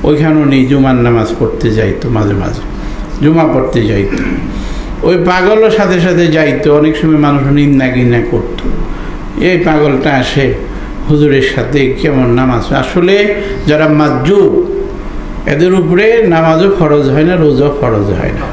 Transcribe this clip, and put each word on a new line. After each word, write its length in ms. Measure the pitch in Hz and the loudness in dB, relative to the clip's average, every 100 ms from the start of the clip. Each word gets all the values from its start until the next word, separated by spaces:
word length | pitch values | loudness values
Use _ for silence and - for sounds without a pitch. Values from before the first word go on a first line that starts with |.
ওইখানে 360 | - 147 156 156 | 2 2 2 2
উনি 260 | 143 135 131 | 2 2 2
জুমার 280 | 139 135 | 2 2
নামাজ 320 | 127 120 117 113 - | 2 2 0 0 -2
পড়তে 320 | 110 - 117 | -4 -2 -2
যাইতো, 380 | 107 98 - - | 0 -2 -2 -4
মাঝে 260 | 113 101 | -2 -2
মাঝে 260 | 98 80 - - - - - - - | -2 -4 -6 -8 -8 -8 -8 -8 -2
জুমা 200 | 143 165 | 0 2
পড়তে 380 | 151 127 127 120 104 | 2 0 -2 -2 0
যাইতো। 360 | 104 98 - 87 90 - - - - - - | 0 -2 -2 -4 -4 -6 -6 -6 -8 -8 -4
ওই 140 | 160 180 180 | 0 2 0
পাগলও 440 | 180 185 214 220 | 2 2 4 4
সাথে 300 | 220 190 180 | 2 2 2
সাথে 260 | 180 170 170 | 2 2 2
যাইতো। 520 | 156 151 135 151 147 | 2 0 0 2 2
অনেক 180 | 156 156 | 2 0
সময় 200 | 160 151 | 0 2
মানুষ 360 | 147 143 135 | 2 0 2
নিন্দা 360 | 143 143 135 131 | 2 4 2 2
ঘৃণা 340 | 123 123 120 - | 0 2 0 0
করতো, 400 | 120 - - - - - - - - - - | -4 -4 -6 -4 -2 -4 -6 -8 -8 -8 -4
"এই 140 | 170 175 | 0 0
পাগলটা 560 | 180 151 147 131 147 | 2 2 2 0 0
আসে 400 | 135 120 143 131 98 - - - - - | 0 0 -2 -2 -2 -8 -8 -8 -8 -2
হুজুরের 320 | 151 147 139 135 | 2 4 2 0
সাথে 400 | - 113 143 131 131 | -2 -2 0 0 0
কেমন 280 | 160 135 123 | 0 0 2
নামাজ?" 420 | 123 131 120 - | 2 2 0 -2
আসলে 600 | 139 - 180 175 202 208 202 - - 147 | -4 -2 0 2 2 0 -2 -6 -4 0
যারা 220 | 151 156 | 2 2
মাজজুব, 840 | 151 147 127 139 202 185 - - - - - - - - - - | 2 0 0 0 2 2 0 -2 -4 -6 -8 -8 -8 -8 -8 -4
এদের 260 | 147 180 | 0 2
উপরে 480 | 185 160 175 220 233 208 | 2 2 2 2 2 2
নামাজও 500 | 165 165 160 196 196 | 2 2 2 2 2
ফরজ 300 | 156 147 135 | 2 2 2
হয় 160 | 139 | 2
না, 120 | 160 180 | 2 2
রোজাও 420 | 151 131 143 143 | 2 2 0 0
ফরজ 400 | 123 107 101 87 | -2 0 -2 -2
হয় 120 | - | -4
না। 140 | - - | -4 -8